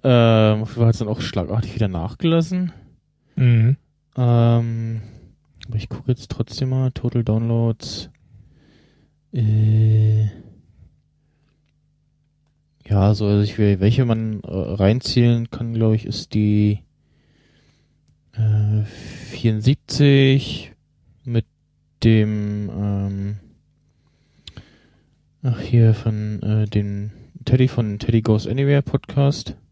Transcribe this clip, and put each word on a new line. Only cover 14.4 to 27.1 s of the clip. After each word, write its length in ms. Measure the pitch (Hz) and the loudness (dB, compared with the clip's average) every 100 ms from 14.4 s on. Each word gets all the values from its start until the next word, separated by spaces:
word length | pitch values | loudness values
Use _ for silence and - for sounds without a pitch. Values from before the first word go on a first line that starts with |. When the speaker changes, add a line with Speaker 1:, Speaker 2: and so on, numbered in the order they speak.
Speaker 1:
äh, 100 | - | -8
reinzielen 1000 | 95 67 101 98 120 - 123 120 117 117 | -6 -6 2 2 2 0 2 2 2 -2
kann, 220 | - 117 | -8 -6
glaub 220 | 113 113 | 0 0
ich, 100 | 107 | 0
ist 300 | - - - | -2 -10 -6
die, 460 | 107 104 104 104 104 _ _ _ _ _ _ _ _ _ _ _ _ _ _ _ | -2 0 2 0 -2 _ _ _ _ _ _ _ _ _ _ _ _ _ _ _
äh, 520 | 110 110 107 104 107 104 - - - - | -4 0 0 0 0 -4 -10 -18 -18 -16
vierundsiebzig 1400 | - 113 107 113 143 - - 143 139 135 135 - - - _ _ _ _ _ | -4 -2 0 0 0 -4 2 4 6 4 2 -2 -12 -14 _ _ _ _ _
mit 220 | 120 117 - _ _ _ _ _ | -4 -4 -4 _ _ _ _ _
dem, 680 | 120 110 107 107 104 104 104 90 | 2 4 2 -2 -6 -6 -8 -4
ähm, 600 | 101 98 98 98 98 104 _ _ _ _ _ _ _ _ _ _ - - - _ _ _ _ _ _ _ | -4 -2 -4 -6 -8 -10 _ _ _ _ _ _ _ _ _ _ -20 -20 -20 _ _ _ _ _ _ _
ach, 180 | 131 117 | -4 -4
hier 340 | - 120 113 | 0 4 4
von, 480 | 107 110 107 107 107 | 2 -2 -6 -8 -6
äh, 240 | - 107 104 | -2 -2 -2
dem 460 | 104 104 101 107 | -4 -4 -8 -10